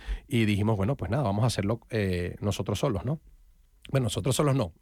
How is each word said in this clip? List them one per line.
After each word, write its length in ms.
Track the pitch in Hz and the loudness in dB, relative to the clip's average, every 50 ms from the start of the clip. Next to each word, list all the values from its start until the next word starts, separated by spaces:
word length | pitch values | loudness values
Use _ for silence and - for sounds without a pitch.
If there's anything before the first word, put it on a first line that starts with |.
| - - - - - - | -6 -6 -6 -6 -4 -2
y 180 | - 117 113 | 0 2 4
dijimos, 300 | 104 104 95 104 107 113 | 4 2 2 2 2 2
"Bueno, 220 | 98 98 107 139 - | 2 2 0 0 -2
pues 140 | 107 90 | -2 -2
nada, 120 | 107 147 139 | -2 0 0
vamos 200 | 101 98 104 113 | 0 0 2 2
a 40 | 120 | 2
hacerlo, 320 | - - 98 98 110 117 - - | 2 0 0 0 -2 -2 -4 -4
eh, 440 | - 110 101 95 90 90 90 85 - - | -2 -2 0 0 0 0 -2 -4 -6 -4
nosotros 380 | - 104 95 - 101 - 101 - | -2 -2 -2 -2 -2 -4 -2 0
solos", 260 | - 143 110 - - | 0 0 0 -2 -2
¿no? 160 | 123 160 160 - - - - - - - _ _ _ _ _ - - | -4 -4 -6 -8 -16 -20 -20 -20 -20 -20 _ _ _ _ _ -10 -2
Bueno, 140 | - 139 127 | -2 0 0
nosotros 300 | 107 - - 92 143 120 | 0 -2 -2 -2 0 2
solos 200 | - 156 147 135 | 2 2 2 2
no, 180 | 135 117 92 - _ | 2 0 -2 -6 _